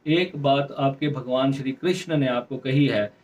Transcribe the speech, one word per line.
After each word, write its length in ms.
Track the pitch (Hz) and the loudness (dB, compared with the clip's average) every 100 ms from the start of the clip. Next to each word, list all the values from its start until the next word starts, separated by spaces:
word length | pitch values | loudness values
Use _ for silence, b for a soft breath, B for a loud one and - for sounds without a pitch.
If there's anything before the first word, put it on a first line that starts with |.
| 151 | 0
एक 300 | 165 185 147 | 0 0 0
बात 380 | 139 139 143 - | 2 2 0 -2
आपके 300 | 135 135 151 | -2 0 -2
भगवान 440 | 131 120 127 135 | -2 -2 0 2
श्री 200 | 139 131 | 0 -4
कृष्ण 440 | 131 175 185 - 151 | -2 -2 -2 -2 0
ने 120 | 131 | 2
आपको 280 | 120 - 135 | 0 -4 -6
कही 300 | 131 139 139 | 0 2 4
है 260 | 110 104 b | 2 -2 b